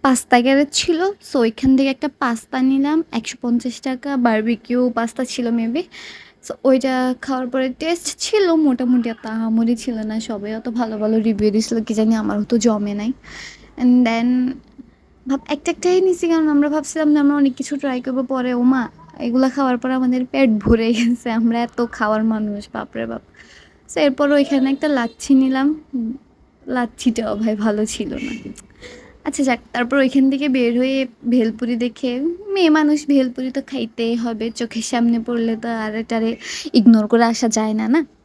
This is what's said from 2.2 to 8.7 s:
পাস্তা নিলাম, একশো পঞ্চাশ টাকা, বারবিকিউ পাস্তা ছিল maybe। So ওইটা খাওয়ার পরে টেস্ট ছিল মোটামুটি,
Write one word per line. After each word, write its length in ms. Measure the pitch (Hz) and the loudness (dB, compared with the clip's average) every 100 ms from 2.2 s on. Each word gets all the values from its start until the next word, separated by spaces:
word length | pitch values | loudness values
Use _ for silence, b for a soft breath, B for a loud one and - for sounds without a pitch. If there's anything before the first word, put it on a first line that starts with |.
পাস্তা 360 | 262 233 - - | -4 -4 -6 -2
নিলাম, 360 | 262 269 277 320 330 233 | 2 2 2 0 -2 -6
একশো 180 | - - | -6 -8
পঞ্চাশ 320 | 247 240 254 - 269 | -2 -2 -2 -6 -8
টাকা, 220 | 254 277 277 240 | -6 -4 0 2
বারবিকিউ 540 | 220 220 226 - 247 247 240 | 2 0 -4 -2 0 0 0
পাস্তা 260 | 226 - 254 | -4 -4 -6
ছিল 120 | - 240 233 | -4 -2 -2
maybe। 220 | 226 262 370 B B B B B - | -2 -4 -6 B B B B B -16
So 60 | - 269 | -4 2
ওইটা 240 | 262 262 262 254 254 | 2 2 0 -2 -4
খাওয়ার 260 | - 262 254 | -6 -6 -4
পরে 140 | 262 262 254 | -4 -4 -4
টেস্ট 260 | 320 339 - - - | -4 -4 -4 -8 -2
ছিল 200 | 427 370 330 | 2 2 4
মোটামুটি, 400 | 294 | 2